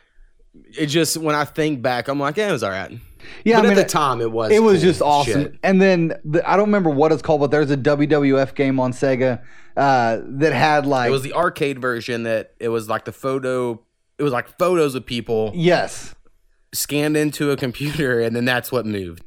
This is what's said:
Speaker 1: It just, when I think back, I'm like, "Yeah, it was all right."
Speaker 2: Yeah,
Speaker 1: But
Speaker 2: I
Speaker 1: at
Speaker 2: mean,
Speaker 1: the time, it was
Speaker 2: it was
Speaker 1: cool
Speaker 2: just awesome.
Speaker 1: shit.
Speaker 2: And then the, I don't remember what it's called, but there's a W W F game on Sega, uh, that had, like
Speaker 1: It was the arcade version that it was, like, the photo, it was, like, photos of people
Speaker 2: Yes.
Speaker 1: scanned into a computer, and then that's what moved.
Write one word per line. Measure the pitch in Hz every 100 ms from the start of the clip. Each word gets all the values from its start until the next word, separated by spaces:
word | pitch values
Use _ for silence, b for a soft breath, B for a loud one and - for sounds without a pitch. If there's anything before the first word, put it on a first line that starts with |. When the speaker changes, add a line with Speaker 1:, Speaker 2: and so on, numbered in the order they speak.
| b b b b _ - - -
Speaker 1:
It | 151
just, | 160 156 165
when | 156 151
I |
think | 143 - 156 139
back, | 127 123 120
I'm | 143
like, | 143 151
"Yeah, | 208
it |
was | 147
all | 104
right." | 95 90 117 - - B B
Speaker 2:
Yeah, | 214 226
Speaker 1:
But | 214
Speaker 2:
I |
Speaker 1:
at |
Speaker 2:
mean, | 196
Speaker 1:
the |
time, | - 165 143 117
it | 113
was | 113 -
Speaker 2:
it | 214
was | 226 185
Speaker 1:
cool | 175
Speaker 2:
just | 160
awesome. | 143 147 127 139
Speaker 1:
shit. | 143 -
Speaker 2:
And | 175 190
then | 190 180 165 -
the, | 151 151 -
I | 185
don't | 208
remember | 208 202
what | 139 156
it's | 151
called, | - 151
but | 139
there's | 147 143
a | 143
W | 127 147 147
W | 151 143 135
F | 135 -
game | 139 131
on | 127
Sega, | 123 139 127 131 117 b b b b
uh, | 139 131 117 113
that | - 135 156
had, | 131 156 151 139
like | 135 123
Speaker 1:
It |
was | 135
the | 131
arcade | 143 175 170 147 131
version | 127 117 110 117
that | 117 110 - -
it | 117
was, | 113 107
like, | 110
the | -
photo, | - 135 135 127 127 123 113 _ _ _ -
it |
was, | 143
like, | 123 - -
photos | 180 180 147 127
of | -
people | 120 107 113 110 175
Speaker 2:
Yes. | 170 156 95 - - - - _ _ _ _
Speaker 1:
scanned | - - 147 151 151
into | 151 143 147
a | 139
computer, | 127 - 143 147 135 117
and | 117 117
then | 123
that's | 123 -
what | 123 110
moved. | 104 90 85